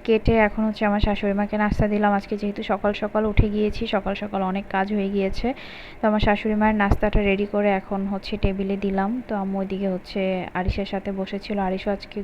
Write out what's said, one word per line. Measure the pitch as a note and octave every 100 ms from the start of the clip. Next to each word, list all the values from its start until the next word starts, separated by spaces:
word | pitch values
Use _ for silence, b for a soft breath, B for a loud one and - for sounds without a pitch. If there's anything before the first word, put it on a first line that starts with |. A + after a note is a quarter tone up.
কেটে | - A3 -
এখন | A3+ G#3 A3
হচ্ছে | A3 G#3+ G#3+
আমার | G#3
শাশুড়ি | G#3 G3+ G#3
মাকে | G3 G#3 G#3
নাস্তা | G#3 - G#3
দিলাম। | G#3 G#3
আজকে | G3+ - G#3
যেহেতু | G#3 G#3
সকাল | A3 G3 G3+
সকাল | G#3 G#3 G#3+ G#3+
উঠে | G#3 G#3+
গিয়েছি, | G#3 G#3+ - A3+
সকাল | G3+ G3
সকাল | G3+ G#3 G3+
অনেক | F#3 G3 -
কাজ | F#3+ G3+
হয়ে | G#3 G3
গিয়েছে, | G3+ F#3+ - A#3+ C#4 B B B B
তো | A3
আমার | G#3+
শাশুড়ি | G#3+ G3+ A3
মায়ের | G#3+ G#3+
নাস্তাটা | G#3+ G3+ - G#3 G#3+
রেডি | G3+ G3 G3+
করে | G#3 G#3
এখন | F#3+ - G3 G3
হচ্ছে | G3 - G#3
টেবিলে | G3+ G3 F#3+ G3
দিলাম। | G3+ G3 G3 B3 -
তো |
আম্মু | G#3 G3 G3
ওইদিকে | G3 F#3+ G3
হচ্ছে | F#3 - G3+ F#3+ F#3 -
আরিশের | F3+ F#3 -
সাথে | G3 G3 G3+
বসেছিল, | G3 F#3+ G3 - G3+
আরিশও | F#3+ F#3+ G#3
আজকে | G3 - G#3